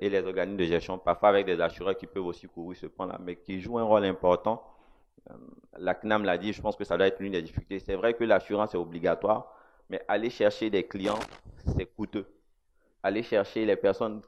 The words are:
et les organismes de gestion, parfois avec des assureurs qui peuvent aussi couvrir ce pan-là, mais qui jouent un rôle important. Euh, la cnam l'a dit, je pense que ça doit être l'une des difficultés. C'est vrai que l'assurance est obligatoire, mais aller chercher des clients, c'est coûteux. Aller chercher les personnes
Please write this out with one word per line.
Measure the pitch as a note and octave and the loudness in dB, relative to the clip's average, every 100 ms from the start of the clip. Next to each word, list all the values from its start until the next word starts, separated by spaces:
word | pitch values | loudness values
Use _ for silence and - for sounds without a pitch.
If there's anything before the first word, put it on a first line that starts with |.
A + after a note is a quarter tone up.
et | G2 | 0
les | G2 | 0
organismes | F2+ F#2 F2+ G2+ | 0 -2 -2 0
de | E2+ | 2
gestion, | E2+ - F#2 | 0 0 -4
parfois | - F2 G#2 | -2 2 4
avec | G2+ G2 | 4 2
des | E2+ | 0
assureurs | E2+ - F2+ G2 | -2 -2 -4 -4
qui | A#2+ | -6
peuvent | G2 F2+ | -6 -6
aussi | E2+ F#2 | -8 -12
couvrir | - E2+ F2+ | -14 -12 -12
ce | D#2 | -12
pan-là, | - F#2 - | -8 -8 -8
mais | F2+ F2 | -10 -12
qui | - F#2+ | -8 -8
jouent | G2 A#2+ | -4 0
un | |
rôle | A2+ G#2+ G2 | 6 6 6
important. | F2 F2+ F2+ G#2+ A#2+ - - _ _ _ _ - | 2 4 4 2 -2 -6 -20 _ _ _ _ -20
Euh, | - - - - - | -20 -20 -20 -20 -8
la | F2+ F2+ | -4 -2
cnam | A2 G#2+ | 0 0
l'a | G2 F2 | 2 0
dit, | G2+ | -2
je | G2+ | -4
pense | G#2+ G2+ | -4 -4
que | |
ça | G2+ F2 | -2 4
doit | F#2+ | 4
être | F#2+ | 2
l'une | G2 | -4
des | F#2 | -4
difficultés. | D#2+ - - G2 | -6 -8 -8 -8
C'est | - F#2+ | -6 -2
vrai | A2+ | 0
que | A#2 | 2
l'assurance | A2+ G2 - G2+ G#2+ | 4 4 2 -2 0
est | F2 | -2
obligatoire, | E2+ E2+ E2+ E2 G2+ A2 - - _ _ - | -6 -2 0 0 2 0 -2 -20 _ _ -10
mais | G2 - | -8 -2
aller | G#2 A#2 | -2 -2
chercher | - G#2 - A2 | 2 2 2 0
des | G2+ F2 | 0 -2
clients, | G2+ F#2+ G#2+ - - - - - - | -4 -4 -4 -6 -14 -20 -12 -6 -4
c'est | F#2 | -4
coûteux. | - G#2 G#2+ F#2+ - _ _ _ _ _ _ | -8 -8 -6 -8 -14 _ _ _ _ _ _
Aller | G2 G#2 | -2 -2
chercher | A#2+ G#2+ G2+ A#2 A2 | 0 0 0 0 0
les | F#2+ | 2
personnes | G2 F#2+ A2+ G#2+ | 2 2 -2 -6